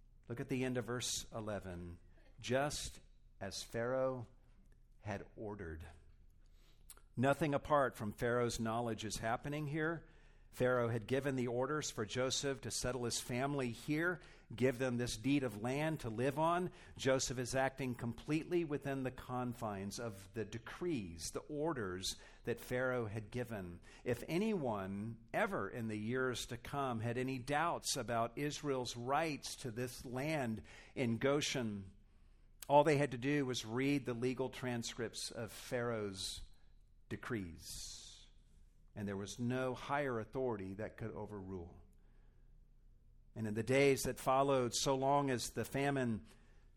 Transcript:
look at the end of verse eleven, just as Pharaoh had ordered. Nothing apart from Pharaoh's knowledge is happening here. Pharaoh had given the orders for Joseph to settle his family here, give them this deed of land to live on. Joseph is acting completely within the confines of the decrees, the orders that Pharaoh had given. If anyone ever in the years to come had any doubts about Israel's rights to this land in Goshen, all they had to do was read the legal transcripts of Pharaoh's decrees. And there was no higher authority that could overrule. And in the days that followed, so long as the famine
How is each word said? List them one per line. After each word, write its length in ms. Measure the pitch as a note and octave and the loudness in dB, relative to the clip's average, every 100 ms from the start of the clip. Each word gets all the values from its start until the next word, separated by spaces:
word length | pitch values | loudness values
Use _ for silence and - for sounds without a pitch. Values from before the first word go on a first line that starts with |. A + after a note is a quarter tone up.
| - - - | -20 -20 -8
look 120 | A#2+ | -6
at 100 | C3 | -2
the 140 | C3 | 0
end 140 | C3 B2 | 2 0
of 80 | A2+ | 0
verse 400 | B2 - - - A#2 | -2 -2 -4 -4 -6
eleven, 640 | G#2+ G2+ F#2 F2 F2 E2+ - - - - | -4 -4 -4 -8 -8 -12 -16 -20 -20 -10
just 580 | A2 B2+ D3 - - - - - - - | -2 0 0 -4 -8 -12 -18 -20 -20 -10
as 200 | G2 - | -8 -8
Pharaoh 640 | - A#2 A#2 C3 C3 B2+ A#2 - - - - - - - | -6 -2 0 2 0 0 -8 -16 -20 -20 -20 -20 -20 -12
had 220 | G#2+ G2+ - - | -6 -6 -6 -10
ordered. 460 | G#2+ G#2 E2+ D#2+ E2 - - - - - - - - - - - - - | -8 -6 -8 -8 -12 -16 -20 -20 -20 -20 -20 -20 -20 -20 -20 -20 -10 2
Nothing 380 | C3+ C3+ D#3+ | 2 4 2
apart 420 | C#3+ - D3 B2+ - | 2 4 4 4 2
from 180 | G#2+ | -6
Pharaoh's 460 | - A#2+ B2 A#2 G#2+ | 0 2 4 2 0
knowledge 440 | A2+ A2+ A#2+ G#2 | 0 0 0 -2
is 140 | A2 - | -4 -2
happening 500 | A2+ B2 C#3+ D3+ D3 | 0 -2 -2 -4 -2
here. 360 | D#3 D#3 E3 - - - - - | 0 0 -2 -8 -20 -20 -20 -18
Pharaoh 360 | - B2+ B2+ A#2 | 0 4 4 4
had 160 | A#2 G2+ | 0 2
given 300 | C3 C#3 C3 | 2 2 0
the 120 | B2 | 2
orders 440 | B2 C3+ D3+ C#3+ | 2 0 0 -2
for 140 | - G#2 | -2 -2
Joseph 560 | B2+ B2+ - C#3 C3+ | 0 2 2 0 -2
to 100 | A2+ | -4
settle 320 | - B2+ B2 | -2 -2 0
his 160 | A#2+ - | 0 -2
family 500 | - B2 C#3 C#3+ B2 | -2 0 2 2 0
here, 500 | A2 - D3+ E3+ E3+ - - - A2+ | -2 0 2 2 0 -8 -20 -14 4
give 240 | B2+ B2 | 4 4
them 180 | C3 A#2+ | 0 2
this 180 | A#2+ G#2+ | 0 0
deed 280 | B2+ C#3+ | 4 4
of 180 | B2+ G#2 | 2 -2
land 380 | A#2+ C#3 D#3 D#3 | -2 0 0 0
to 100 | A#2 | -2
live 300 | G#2+ C3+ C#3 | 0 2 4
on. 300 | E3 F3 F3+ - - - | 2 2 0 -6 -16 0
Joseph 400 | B2+ C3 - B2+ | 4 4 4 -2
is 180 | B2 C3+ | 0 2
acting 380 | C3 C3 C3 | 2 2 -2
completely 720 | A#2 A#2 A2+ - D#3 - F3 D#3+ | -2 -4 -4 0 0 2 2 2
within 380 | C#3+ C#3 C3+ | 0 -2 -2
the 80 | B2+ | -2
confines 880 | B2+ - B2 B2 A#2 A2 G2 G2 G2 | -4 -4 -2 -2 -2 -4 -2 -4 -4
of 140 | A#2 G2 - | -6 -6 -8
the 100 | A2+ | -4
decrees, 880 | G2+ A2+ - - F3+ C3+ F2+ E2 - | -4 -6 -8 -4 0 0 -2 -6 -6
the 100 | - - | -6 -4
orders 640 | D3 D#3+ C3+ F#2+ F2+ F#2 - - - - | -2 0 0 0 -2 -4 -6 -12 -8 -4
that 140 | A#2 | -4
Pharaoh 460 | - B2+ B2+ B2+ A2 | 0 2 2 2 0
had 260 | A2+ G2+ | -4 -4
given. 480 | B2 A#2 G#2+ F2 F2 - - | -4 -4 -4 -6 -10 -14 -6
If 200 | - A#2+ - | -2 0 0
anyone 920 | E3 A3 G3+ B2+ G#2 F#2+ G2+ A2 A#2 - | 0 2 2 0 0 -2 -4 -4 -8 -4
ever 360 | E3+ G#3 F3 G2 | 0 0 0 -2
in 180 | B2+ A2+ | -2 -2
the 100 | G#2+ | -2
years 480 | G#2+ B2+ C3 A#2 - | 0 2 0 0 -6
to 100 | A#2+ | -8
come 420 | - C#3+ C3+ A2+ | -6 -2 -2 0
had 180 | A#2 A#2+ | 0 0
any 200 | C3 C3 | 0 -2
doubts 580 | A#2+ D3 E3+ B2+ - C#3+ | 0 2 2 0 -2 -2
about 360 | A#2+ A#2 A#2 - | 0 2 2 0
Israel's 600 | D3 C#3 D3 C3 A#2 A#2 | -2 -2 0 0 0 -4
rights 580 | A#2+ D3 E3 C3+ - - | 0 2 2 -2 -6 -6
to 140 | B2+ | -6
this 320 | A2+ B2 - | -2 -4 -4
land 580 | B2+ B2 D3+ D#3 A#2+ A2 - - - - | -6 -2 0 0 0 -2 -6 -18 -10 -2
in 220 | A#2+ A2+ | 0 4
Goshen, 640 | C3+ D3 C#3+ C#3 A2+ G2+ F#2+ - - - - - - - - | 4 4 2 0 -2 -4 -8 -16 -20 -20 -20 -20 -20 -14 6
all 160 | C#3+ | 8
they 140 | D3+ C#3+ | 8 6
had 140 | C#3+ | 4
to 60 | B2 | 2
do 280 | C3+ D3 B2+ | 2 2 2
was 200 | A#2+ A2 | -2 -2
read 400 | A#2+ C#3 C#3+ A#2+ | 2 4 2 0
the 80 | |
legal 360 | A#2 C3 B2 B2+ | 0 0 0 -2
transcripts 840 | - B2 A#2+ A2+ - A2 - - | -2 -2 -2 -4 -4 -4 -4 -8
of 200 | - G#2+ | -6 -6
Pharaoh's 880 | - - B2+ A#2+ A2+ G2+ F#2+ - - - - - - - - - | -8 -2 0 2 0 -2 -2 -6 -6 -12 -16 -20 -20 -20 -20 -10
decrees. 880 | G2+ - A#2 F2 D#2+ - - - - - - - - - - - - - - | -8 -4 -2 -2 -8 -10 -10 -10 -12 -14 -18 -20 -20 -20 -20 -20 -20 -16 -6
And 120 | G2+ | -4
there 80 | G2 | -4
was 240 | G2+ - | -6 -2
no 360 | A#2+ C3 B2+ A#2+ | 0 2 0 -2
higher 440 | - C#3+ C#3 A#2 | -2 0 2 -2
authority 540 | G#2+ C3+ B2+ G#2 F#2+ | -2 -2 0 0 -4
that 240 | G2 G#2 - | -6 -6 -6
could 140 | A2+ F2 | -8 -6
overrule. 580 | G#2 G2+ F#2+ F#2+ E2 C2+ - - - - - - - - - - - - - - - A2 | -8 -8 -8 -8 -8 -14 -20 -20 -20 -20 -20 -20 -20 -20 -20 -20 -20 -20 -20 -20 -14 -4
And 120 | A2 | -2
in 60 | |
the 100 | G#2+ | -2
days 380 | A2 C3+ C#3 C3 | 4 6 8 6
that 160 | C3+ - | 2 0
followed, 560 | C#3+ C3 C#3 C3+ A#2+ - | 2 4 6 4 4 2
so 200 | C#3+ C3+ | 2 4
long 340 | C3+ C#3+ C#3 | 6 6 4
as 220 | A#2+ - | 2 0
the 120 | B2 | -4
famine 580 | A2 F3 C#3+ C#3 B2 G#2+ - - - - - | -2 2 2 2 2 0 -4 -20 -20 -20 -20